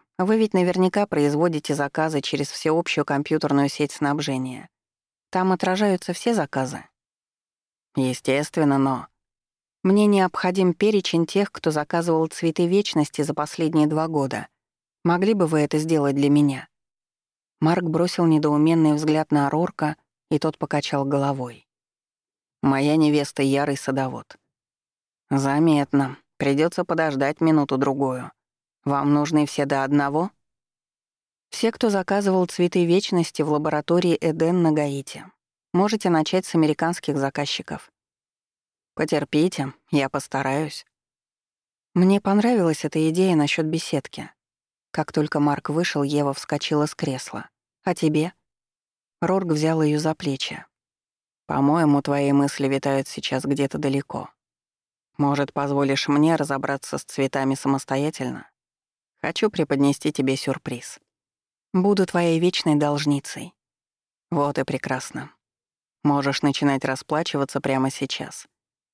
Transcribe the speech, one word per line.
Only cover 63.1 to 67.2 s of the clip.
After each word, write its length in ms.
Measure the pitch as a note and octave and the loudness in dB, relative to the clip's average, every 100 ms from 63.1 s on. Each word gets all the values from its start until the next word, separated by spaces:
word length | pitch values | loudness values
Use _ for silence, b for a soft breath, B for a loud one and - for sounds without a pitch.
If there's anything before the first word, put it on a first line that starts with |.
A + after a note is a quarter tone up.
| C#3+ - - - - _ _ _ _ _ _ _ | -2 -4 -12 -14 -18 _ _ _ _ _ _ _
«Вот 260 | D#3+ C#3+ C#3+ | -2 0 -2
и 60 | |
прекрасно. 680 | C3 C3 - B2+ - D3+ C#3+ _ _ _ _ _ _ _ D3 | -4 -6 -6 -6 -8 -12 -14 _ _ _ _ _ _ _ 0
Можешь 380 | C#3+ C#3 C3+ | 2 0 0
начинать 420 | C#3+ - C#3+ C3+ C#3+ | -2 0 0 0 -2
расплачиваться 720 | C3 - D3+ | -6 -4 -4